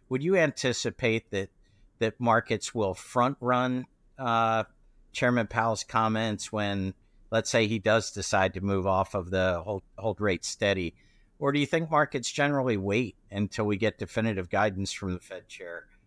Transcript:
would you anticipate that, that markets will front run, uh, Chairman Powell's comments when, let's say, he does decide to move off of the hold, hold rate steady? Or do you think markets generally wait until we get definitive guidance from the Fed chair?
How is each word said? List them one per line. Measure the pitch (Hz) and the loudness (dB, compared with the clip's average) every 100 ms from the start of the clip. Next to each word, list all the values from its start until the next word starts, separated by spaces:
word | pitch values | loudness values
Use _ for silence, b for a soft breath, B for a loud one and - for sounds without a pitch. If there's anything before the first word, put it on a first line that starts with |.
| - | -6
would | 131 | -2
you | 160 190 | 2 2
anticipate | 151 - 131 117 120 - 120 113 - | 2 0 -2 -2 -4 -2 0 0 -2
that, | 101 98 _ _ _ _ - | -6 -6 _ _ _ _ -4
that | 113 - | -4 0
markets | 120 113 - 110 - | 2 2 2 -4 -4
will | 117 98 | -2 -2
front | 92 - 123 127 139 | -4 -4 0 0 0
run, | 123 123 127 127 127 _ _ - | 0 0 0 -2 -6 _ _ -8
uh, | 127 113 113 113 110 _ _ _ _ | 0 2 2 2 -2 _ _ _ _
Chairman | - 123 123 107 | 0 2 2 0
Powell's | 117 113 107 | 0 0 -2
comments | - 117 110 110 113 104 - | -2 2 2 2 0 -4 -4
when, | 107 101 101 95 - _ _ - | -4 -2 -2 -4 -8 _ _ -2
let's | 113 - | -2 2
say, | 120 107 | 2 2
he | 113 | 2
does | 107 113 - | 2 2 2
decide | 101 - 101 95 | -6 0 2 2
to | 92 | 0
move | 98 98 95 | 0 0 2
off | 95 95 | 2 0
of | 101 87 | -4 -2
the | 92 92 85 | 2 2 0
hold, | 92 98 - - | -4 -8 -10 -6
hold | 110 98 | -4 0
rate | 101 87 | 0 0
steady? | - - 101 95 82 - _ _ _ - | -4 0 2 2 -2 -8 _ _ _ -4
Or | 139 | 0
do | 147 | 0
you | 139 | 2
think | 160 160 | 0 2
markets | 151 147 135 - | 2 2 -2 -4
generally | - 143 143 127 104 | 0 0 2 0 0
wait | 98 110 113 - _ | 0 0 0 -8 _
until | 101 101 - | -4 -2 -2
we | 104 101 | 0 2
get | 107 - | 0 -2
definitive | 98 113 113 95 90 | -6 -2 -2 -2 -2
guidance | 98 107 92 98 | 0 0 0 -6
from | - 98 | -6 -6
the | 90 | -6
Fed | - 92 - | -8 -16 -14
chair? | - 87 85 - _ | -16 -14 -14 -16 _